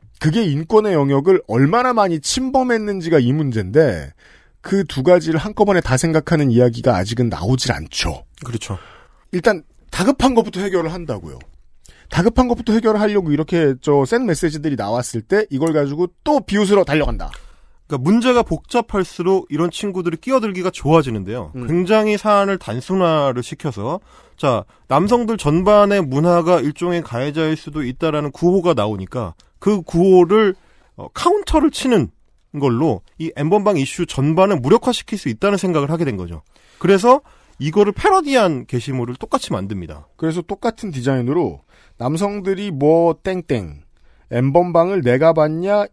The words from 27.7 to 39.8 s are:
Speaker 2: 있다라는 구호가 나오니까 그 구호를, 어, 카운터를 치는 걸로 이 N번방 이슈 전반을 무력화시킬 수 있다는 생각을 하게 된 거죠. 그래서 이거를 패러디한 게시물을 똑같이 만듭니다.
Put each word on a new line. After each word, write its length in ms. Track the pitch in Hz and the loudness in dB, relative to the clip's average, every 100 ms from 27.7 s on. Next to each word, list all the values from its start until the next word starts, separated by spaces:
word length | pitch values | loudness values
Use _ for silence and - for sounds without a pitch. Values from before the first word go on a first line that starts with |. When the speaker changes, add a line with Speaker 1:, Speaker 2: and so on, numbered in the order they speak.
| 151 | -8
Speaker 2:
있다라는 480 | 127 127 160 151 147 | -6 -4 -2 -2 -4
구호가 440 | - 170 190 175 | 0 2 2 2
나오니까 600 | 135 104 101 92 127 107 - _ - | 0 0 -4 -8 -8 -8 -10 _ -4
그 240 | 196 208 | 0 0
구호를, 720 | 160 165 190 185 175 214 208 190 _ _ _ - | 0 2 6 6 6 4 2 -2 _ _ _ -18
어, 120 | - | -14
카운터를 580 | - 349 415 - 320 294 | -2 0 0 0 0 0
치는 380 | - 262 220 98 _ _ _ _ 147 | 0 0 0 0 _ _ _ _ -4
걸로 420 | 135 117 156 98 - - | 0 0 0 -2 -8 -10
이 120 | 160 - | -10 -4
N번방 400 | 151 208 202 175 | 0 2 2 0
이슈 300 | - - 170 | -2 -4 -6
전반을 540 | - 143 160 196 170 | -2 0 2 2 2
무력화시킬 580 | 127 220 262 - - 202 | 4 4 2 -4 -6 -8
수 100 | 127 | -6
있다는 300 | 110 202 202 | -2 -2 0
생각을 320 | 190 156 139 | 0 -2 -2
하게 140 | 165 | -2
된 120 | 147 101 | -2 -4
거죠. 260 | 85 82 - _ _ - | -8 -12 -18 _ _ -4
그래서 420 | 170 196 240 277 - _ _ - | 2 4 6 4 2 _ _ -8
이거를 340 | 143 196 208 | -2 2 2
패러디한 760 | - 370 381 294 262 185 135 120 | 2 2 2 2 2 2 0 -4
게시물을 500 | 123 139 131 120 127 | -6 -4 -4 -6 -8
똑같이 360 | - - - | -4 -4 -4
만듭니다. 560 | 135 196 - | -6 -6 -8